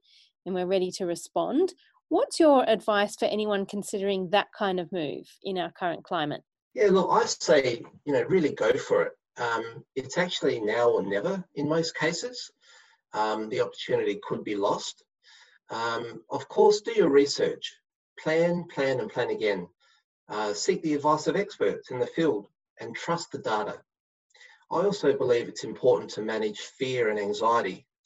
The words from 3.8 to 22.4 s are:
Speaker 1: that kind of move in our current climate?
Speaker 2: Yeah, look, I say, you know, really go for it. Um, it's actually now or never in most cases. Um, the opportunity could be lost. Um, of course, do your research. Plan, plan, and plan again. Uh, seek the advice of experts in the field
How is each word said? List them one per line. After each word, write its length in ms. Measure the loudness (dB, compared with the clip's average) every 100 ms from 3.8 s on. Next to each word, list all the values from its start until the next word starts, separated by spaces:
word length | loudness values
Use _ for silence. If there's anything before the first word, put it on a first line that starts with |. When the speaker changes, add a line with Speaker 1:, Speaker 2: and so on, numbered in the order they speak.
| -6 -4 -2 -2 0
Speaker 1:
that 160 | 0 0 -4
kind 220 | -2 -2
of 120 | -4
move 360 | -6 -6 -6 -12 -14
in 160 | -8 -6
our 120 | -6
current 320 | -6 -6 -6
climate? 380 | -6 -4 -4 -6 -12 _ _
Speaker 2:
Yeah, 160 | 0 4
look, 200 | 4 4
I 160 | 2 2
say, 560 | -2 4 4 4 -2 -8 -12 -2
you 80 |
know, 100 | 0
really 320 | 2 2 2 0
go 180 | 0
for 300 | 0 2 2
it. 80 | 2 -4 _ -8
Um, 460 | -4 -4 -6 -12 -10 -10
it's 220 | -6 -2
actually 420 | -2 0 0 0
now 300 | 0 2 4
or 140 | 4
never 400 | 2 -2 -2 -4 -6
in 160 | -6 0
most 260 | 0 -2 -2
cases. 540 | -2 -2 -6 -10 -14 _ _ -20 _ _ _
Um, 380 | -4 -2 -2 -4
the 120 | -2
opportunity 580 | -2 -4 -2 0 0 -2
could 220 | -4 -6
be 120 | -4 -2
lost. 480 | 0 -2 -6 -14 _ _ _ -20 -20 _ _
Um, 500 | -6 -4 -4 -6 -12 -8
of 180 | -8 -4
course, 340 | 4 6 6
do 100 | 2
your 180 | 2 6
research. 640 | 6 4 2 -2 -2 -10 -16 _ _ _ -8
Plan, 460 | -2 2 2 0 -4
plan, 280 | -4 -2 -2
and 100 | -4
plan 220 | -4 -4
again. 360 | 0 0 -2 -4 _ _ _ _ _ -10
Uh, 260 | -6 -4
seek 300 | -2 -2 0
the 100 | 0
advice 320 | 0 2 2 2
of 100 | -2
experts 540 | -2 -2 -2 -2 -6
in 80 | -4
the 80 | -4
field 400 | 0 0 0